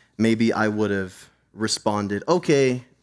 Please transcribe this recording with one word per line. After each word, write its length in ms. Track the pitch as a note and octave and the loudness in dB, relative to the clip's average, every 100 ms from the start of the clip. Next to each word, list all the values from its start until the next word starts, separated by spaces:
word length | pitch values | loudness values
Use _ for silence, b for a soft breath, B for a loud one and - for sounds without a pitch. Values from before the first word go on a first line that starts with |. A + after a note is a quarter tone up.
| b - | b 0
maybe 340 | A2+ A2+ A2+ | 0 2 2
I 160 | - G#2+ | 2 0
would 240 | G#2+ G#2 | 0 -2
have 380 | G2+ F#2 - - _ _ | -2 -6 -12 -20 _ _
responded, 720 | G2+ A2 - A2+ G#2 G2+ G2+ - | -8 -6 -2 -2 -2 -4 -6 0
"Okay, 580 | F3 F3 C#3 C3 B2+ - _ | 0 2 2 2 0 -6 _